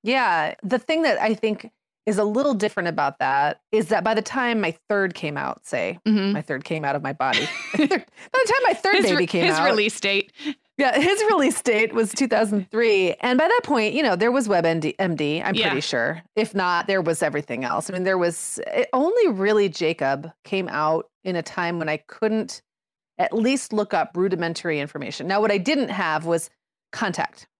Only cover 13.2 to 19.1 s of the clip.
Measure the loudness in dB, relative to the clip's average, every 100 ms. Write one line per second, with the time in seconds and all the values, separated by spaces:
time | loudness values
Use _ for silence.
13.2 | 0 2 4 2 2 0 2 0 0 2
14.2 | 2 2 2 2 2 2 -2 -2 -2 0
15.2 | 0 0 -2 0 0 0 -2 -2 -2 -4
16.2 | -6 -4 -2 0 0 0 0 0 0 0
17.2 | 0 -2 -6 -6 -4 -4 -4 -4 0 2
18.2 | 0 -2 -10 -8 -4 -2 0 0 2